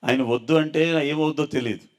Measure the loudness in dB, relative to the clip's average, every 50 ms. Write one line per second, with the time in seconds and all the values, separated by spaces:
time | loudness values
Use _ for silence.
0 | 0 0 0 0 2 0 0 -2 0 2 2 2 2 2 0 0 2 2 2 0
1 | 0 0 0 0 0 -2 0 -2 -4 -2 -2 -4 -2 -2 -6 -6 -10 _ _